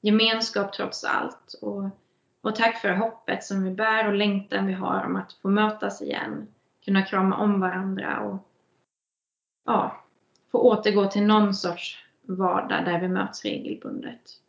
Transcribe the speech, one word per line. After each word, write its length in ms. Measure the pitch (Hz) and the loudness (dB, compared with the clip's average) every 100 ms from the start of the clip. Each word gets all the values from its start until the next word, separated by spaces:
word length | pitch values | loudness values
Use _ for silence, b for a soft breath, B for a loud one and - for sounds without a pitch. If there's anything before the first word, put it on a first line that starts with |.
gemenskap 720 | 208 214 226 220 226 208 202 | 6 6 6 2 0 -2 -4
trots 320 | - - - | -4 -6 -6
allt. 500 | - - - - _ - | -2 -2 -2 -10 _ -10
Och, 260 | - 101 196 - _ _ _ _ | -8 -4 -6 -8 _ _ _ _
och 160 | 208 220 | -6 2
tack 240 | 226 226 | 2 2
för 120 | 202 | -2
hoppet 500 | 185 226 - - 190 | 0 -2 -4 -6 -6
som 200 | - 196 | -4 -2
vi 60 | 190 | -2
bär 380 | 185 220 220 220 | 0 0 2 2
och 60 | |
längtan 520 | 202 208 196 196 196 196 | 2 2 0 -2 -2 -2
vi 60 | |
har 320 | 185 185 196 | -2 -2 -2
om 120 | - 190 | -2 -4
att 160 | 190 | -6
få 160 | - 190 | -8 0
mötas 540 | 202 214 214 202 202 | 4 2 0 -6 -6
igen. 440 | 71 - - 220 - _ _ _ | -6 -6 -6 -8 -12 _ _ _
Kunna 180 | - 196 | 0 2
krama 340 | 190 196 190 - | 2 2 2 2
om 240 | 214 202 | 2 2
varandra 600 | 185 185 196 190 - - | 2 -2 -4 -4 -4 -4
och, 180 | 208 196 - _ _ _ _ _ _ _ _ _ _ _ | -4 -8 -12 _ _ _ _ _ _ _ _ _ _ _
ja, 400 | - 220 - - _ _ _ _ _ | -2 0 0 -6 _ _ _ _ _
få 60 | 240 | 4
återgå 480 | 254 208 208 202 196 | 6 6 2 2 2
till 200 | 208 208 | 2 4
någon 280 | 214 208 | 6 6
sorts 500 | 196 180 170 - - - _ | 2 -4 -6 -10 -14 -20 _
vardag 640 | - 185 190 180 - 180 | -10 -2 0 0 0 -2
där 160 | 175 170 | 0 0
vi 80 | 180 | 0
möts 360 | 185 196 - | -2 -2 -4
regelbundet. 960 | - - - - - - - 240 - - | -6 -6 -6 -10 -8 -10 -10 -14 -20 -20